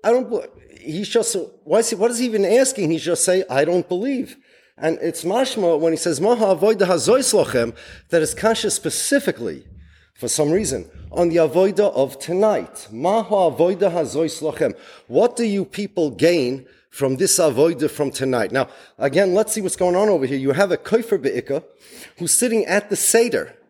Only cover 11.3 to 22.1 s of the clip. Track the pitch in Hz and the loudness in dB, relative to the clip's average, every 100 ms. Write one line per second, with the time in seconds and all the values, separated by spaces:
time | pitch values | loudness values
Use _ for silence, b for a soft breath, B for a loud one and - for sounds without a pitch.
11.3 | 165 160 170 190 185 208 - 135 - - | 4 2 4 2 2 0 2 -2 -4 -6
12.3 | 180 214 180 90 - - 110 160 220 185 | 0 2 0 -4 -16 -16 -4 0 0 0
13.3 | 202 175 123 175 190 190 170 135 127 160 | 2 2 2 0 2 0 0 -4 -2 -4
14.3 | - 151 - 147 - B B B 123 233 | -4 -6 -2 -2 -4 B B B 2 2
15.3 | 240 233 202 180 - 202 - 156 120 160 | 0 -2 -2 -4 -6 -6 -2 -4 2 2
16.3 | 175 123 131 - b b - 135 131 190 | 2 0 -4 -12 b b -4 -2 0 0
17.3 | - 160 120 160 156 151 - 143 - 135 | 2 2 4 2 2 -4 -2 -6 -2 -2
18.3 | 127 104 127 127 B B B 139 143 196 | 0 0 -2 -4 B B B 0 2 2
19.3 | 180 214 - 185 - 180 180 214 180 131 | 2 0 -2 -4 -2 0 2 2 2 0
20.3 | 139 135 139 196 175 - 226 233 190 127 | -2 -2 0 0 0 0 -2 0 -2 -2
21.3 | 110 - 139 - B B B B | -4 -4 -6 -6 B B B B